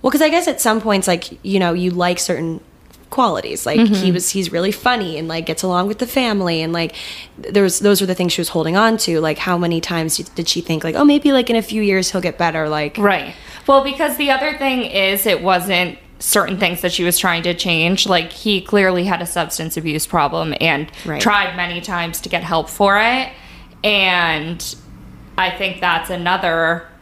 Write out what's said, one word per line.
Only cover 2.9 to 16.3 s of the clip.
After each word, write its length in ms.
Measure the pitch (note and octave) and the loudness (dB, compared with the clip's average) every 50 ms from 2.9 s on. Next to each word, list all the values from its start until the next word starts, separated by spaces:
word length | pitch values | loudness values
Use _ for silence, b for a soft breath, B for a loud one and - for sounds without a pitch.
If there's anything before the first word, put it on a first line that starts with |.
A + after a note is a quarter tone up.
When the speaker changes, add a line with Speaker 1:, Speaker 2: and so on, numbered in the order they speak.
| - - - - | -20 -20 -20 -8
Speaker 1:
qualities. 540 | - - B3+ G#3+ E3 G#2+ - - D2 - - | 0 0 2 2 2 -2 -4 -6 -8 -6 -4
Like, 140 | A#2 D3 F#3 | 0 2 2
he 60 | A#3 | 4
Speaker 2:
Mm-hmm. 280 | G#3+ G#3 F#3+ F#3+ F#3+ F3 | 4 2 2 2 2 2
Speaker 1:
was, 160 | F3+ F3 - | 2 0 -2
he's 200 | - G3 F#3 E3 | -2 -2 -4 -2
really 200 | - E3+ F3+ F#3+ | -2 -2 -2 -2
funny 460 | G3+ - - B3 B3 A#3 G3 E3+ D#3+ | -2 0 0 0 0 0 -2 -6 -6
and, 100 | D3 D#3+ | -8 -6
like, 180 | E3 D#3+ E3 D#3+ | -6 -6 -6 -4
gets 180 | - - - - | -4 -6 -4 -2
along 240 | F#3 F3+ F3 F#3 | 0 0 0 0
with 120 | G3+ G#3+ - | 0 -2 -4
the 80 | B3+ | -6
family. 540 | A#3+ - C#4 B3+ A#3 G#3+ G3+ F#3 F3 E3 D#3+ | -2 0 0 0 0 0 0 0 0 0 0
And, 120 | D#3+ D#3+ E3 | -2 -2 -2
like, 220 | E3+ E3 D#3+ B B B B B B B B B | -2 -4 -4 B B B B B B B B B
there 260 | - - - - G3+ G3 | -14 -12 0 2 4 4
was, 160 | F#3 F3 - | 4 2 2
those 220 | G3+ G#3 G3+ F3 | 4 4 4 4
were 60 | G3 | 2
the 80 | F#3 F#3 | 0 0
things 180 | - F3+ F3 - | 0 0 0 0
she 80 | - | 0
was 80 | E3+ - | -2 -2
holding 260 | - F3 D#3 D#3+ E3+ | 0 0 0 2 2
on 220 | G3 A3 A3+ A3 | 4 4 4 4
to. 220 | A3 - - E3 D#3 | 2 0 0 0 2
Like, 160 | E3 D#3 D3+ | 2 0 -2
how 200 | - - F#3 F3+ | -2 -2 -2 0
many 220 | F3 F3 E3+ E3+ E3 | 0 0 0 0 -2
times 380 | E3 - F3 E3 D#3+ D#3+ - | -2 -2 -4 -2 -2 -2 -4
did 300 | - - - - - E3+ - | -4 -6 -8 -8 -6 -4 -2
she 100 | - F3 | -2 -4
think, 220 | E3 - E3 D#3 D#3 | -2 -2 -4 -2 -2
like, 120 | E3 D#3 | -2 0
"Oh, 100 | - D4 | 4 6
maybe, 260 | D4 C#4+ D4 - D4 | 6 6 6 4 4
like, 180 | C#4 C4 B3 B3 | 4 4 4 2
in 60 | A#3 | 0
a 60 | A3+ | 0
few 200 | G#3+ - G#3+ A3 | 0 0 -2 0
years 300 | G#3+ G3+ F#3+ F#3+ F#3 - | 2 2 2 2 0 0
he'll 80 | - F#3 | -2 -2
get 160 | F3+ F3 D#3 | -4 -4 -2
better," 300 | - F3 E3 D#3+ D#3+ D#3 | 0 -2 0 0 -2 -2
like 300 | D3+ D3+ D3+ D3+ D3 D3 | -2 -2 -2 -4 -4 -4
Speaker 2:
Right. 360 | G#3+ G3+ G3+ F#3+ - C4+ B3 - B B B B B B | 2 2 2 2 2 -2 -8 -14 B B B B B B
Well, 160 | - - C4 C4+ | 4 4 4 4
because 340 | C#4+ C4+ - E4 D4 B3 | 2 -2 -2 -2 -2 0
the 140 | - D4 C#4 | -2 0 0
other 260 | C4+ C4 C#4+ D#4 C#4+ | 2 2 0 -2 -2
thing 260 | - C#4 C4+ B3+ B3+ A3+ | -2 -2 -2 0 0 -2
is 420 | - - G3 G3 F#3+ G3 G3 - | -2 0 0 0 2 0 0 0
it 160 | A3+ F#3 - F3 | 0 0 2 2
wasn't 540 | F#3 F#3 F3+ E3+ G3+ F#3+ F3 F3+ E3+ - - - - - - | 2 2 2 2 0 0 0 0 -2 -6 -12 -20 -20 -16 -8
certain 380 | - - | -4 0